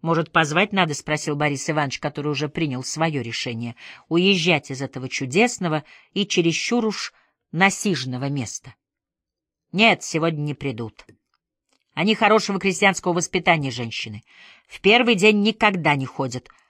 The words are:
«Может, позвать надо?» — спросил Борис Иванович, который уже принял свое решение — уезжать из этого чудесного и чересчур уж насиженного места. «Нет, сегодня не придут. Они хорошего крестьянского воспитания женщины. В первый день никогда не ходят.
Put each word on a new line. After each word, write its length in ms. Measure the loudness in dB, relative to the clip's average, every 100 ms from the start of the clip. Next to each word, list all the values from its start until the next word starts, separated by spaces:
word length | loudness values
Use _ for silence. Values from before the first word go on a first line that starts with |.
«Может, 280 | 0 0 2
позвать 420 | 0 2 2 0
надо?» — 220 | 2 0
спросил 400 | -2 -4 -4 -2
Борис 340 | -2 -2 -2 -2
Иванович, 300 | -2 -2 -4
который 300 | -8 -6 -4
уже 200 | -4 -4
принял 360 | -2 -4 -4
свое 380 | -6 -2 -2 -2
решение — 520 | -6 -6 -6 -6 -8 -10 -18 -20 _
уезжать 640 | 2 4 2 2 0 0
из 120 | -8
этого 260 | -8 -8 -8
чудесного 760 | -6 -2 2 2 0 -2 -4 -6 -20 _
и 140 | -6 -2
чересчур 580 | 2 2 0 0 0
уж 280 | 0 -4 -10 _ _ _ _
насиженного 800 | 0 0 2 -2 -2 -4 -6 -4
места. 460 | -4 -6 -10 -16 -20 _ _ _ _ _ _ _ _ _
«Нет, 300 | 2 4 2
сегодня 400 | -2 -2 0 -2
не 120 | -6
придут. 520 | -6 -6 -6 -8 _ -20 _ _ _ _ _ _ _ _
Они 200 | -2 0
хорошего 460 | 2 6 4 4 -2
крестьянского 540 | 0 2 2 2 -2
воспитания 560 | -2 -2 -2 2 2 0
женщины. 520 | -6 -8 -8 -10 -12 _ -20 -20 -20 _
В 120 | -2
первый 340 | 4 4 6
день 280 | 6 6 6
никогда 540 | 2 2 0 2 0 0
не 100 | -2
ходят. 420 | -4 -6 -6 -12 _ _